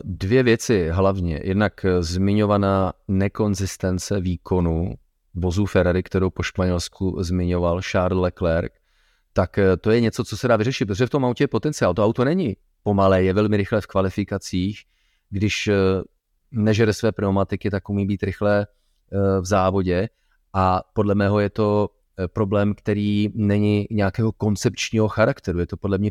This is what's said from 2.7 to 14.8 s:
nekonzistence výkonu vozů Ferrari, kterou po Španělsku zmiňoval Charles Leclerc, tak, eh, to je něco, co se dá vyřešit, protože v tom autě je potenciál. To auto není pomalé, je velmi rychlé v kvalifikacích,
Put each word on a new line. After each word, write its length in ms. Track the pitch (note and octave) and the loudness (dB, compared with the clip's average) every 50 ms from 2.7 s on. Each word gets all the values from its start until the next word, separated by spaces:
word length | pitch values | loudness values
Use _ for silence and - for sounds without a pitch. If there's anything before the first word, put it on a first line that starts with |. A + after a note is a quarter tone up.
| G2 F#2+ F#2+ F2+ - _ _ - | 2 2 0 -2 -4 _ _ -2
nekonzistence 1120 | F#2+ F#2+ G2 G#2 - - A2 G#2 F#2+ F#2+ G2 F#2 - - - F#2 F#2 F#2 - - G2+ G2 | 0 0 0 -2 -2 -2 -2 -2 -2 -2 -4 -6 -6 -4 -4 -2 -2 -2 -4 -4 -4 -4
výkonu 760 | F2+ F#2 F2 - - - F#2+ F2+ F2 E2 D#2+ E2 F2 G#2 A#2+ - _ _ _ _ _ _ - | -2 -4 -4 -4 -4 -2 -2 0 0 0 0 -2 -4 -4 -8 -12 _ _ _ _ _ _ -8
vozů 320 | F2 F2 F2+ E2+ G#2 G2+ | -4 -4 -2 0 -2 -2
Ferrari, 360 | - - F#2+ F2 F2+ F2 F#2 | 0 2 2 2 2 0 0
kterou 280 | - - - F#2 F#2 F2+ | -2 -2 -2 0 0 -2
po 120 | - - | -2 -4
Španělsku 760 | F2 - - F#2+ F#2 F#2 F2+ E2+ - - _ - F#2+ F#2 - - | -8 -6 -2 -2 0 0 0 -2 -4 -6 _ -6 -6 -4 -4 -4
zmiňoval 580 | F2+ F2 F#2 F2+ F2+ F2 F2+ F2 F2 E2+ E2+ F#2 | -4 -2 -2 -2 0 0 0 0 0 0 -2 -2
Charles 380 | - - - F#2+ F2+ F#2 F#2+ F#2 | -4 -2 -2 0 0 0 0 0
Leclerc, 520 | F2+ F2+ - - F2+ E2 E2 E2+ - - _ _ _ _ _ _ _ _ _ _ _ _ | 0 -2 -2 -2 -2 0 0 0 -2 -6 _ _ _ _ _ _ _ _ _ _ _ _
tak, 260 | - G#2 F2+ - - G#2 | -2 -2 -2 0 0 2
eh, 180 | G2 F#2 F#2 | 2 4 2
to 140 | D#2+ - G#2+ | 2 2 2
je 100 | A2+ A#2+ | 2 2
něco, 240 | A#2 A2 - - A2 | 2 0 0 -4 -6
co 120 | - A2 | -6 -6
se 120 | - - A#2+ | -2 0 2
dá 80 | A#2 | 2
vyřešit, 300 | G#2+ G#2+ C3 - - A2 | 2 2 0 -2 -2 -2
protože 200 | G2 G2 G2 B2+ | -2 0 0 0
v 40 | A2+ | 0
tom 140 | - C#3+ B2+ | 0 0 0
autě 200 | B2 A#2 - C#3+ | 0 0 0 0
je 40 | - | 0
potenciál. 460 | - A2 - D3+ D3 - A2+ F2+ F2+ | 0 -2 -2 -4 -2 0 0 0 2
To 100 | A2 G2+ | 2 2
auto 200 | A2 A#2 - A#2+ | 2 2 0 0
není 320 | C#3 F3 F#3+ E3+ G#2 F#2+ - _ _ _ _ | 0 0 -2 -2 -4 -6 -8 _ _ _ _
pomalé, 400 | - G#2 G2+ G2 G2 F#2+ F#2+ F#2 | -2 0 2 4 4 4 4 4
je 100 | F#2 F#2 | 4 2
velmi 240 | F#2 G#2 G#2+ G#2 G#2+ | 2 2 2 2 2
rychlé 240 | G2+ G2 - A2+ G#2 | 0 0 0 -2 -2
v 60 | - | -2
kvalifikacích, 960 | - - F#2+ F#2+ F#2 - G#2+ G2 - G2+ F#2+ - - F#2+ F2+ F2+ G2+ G#2+ - | -2 -2 -2 0 0 -2 -4 -4 -4 -4 -8 -6 -4 -4 -2 -2 -4 -6 -8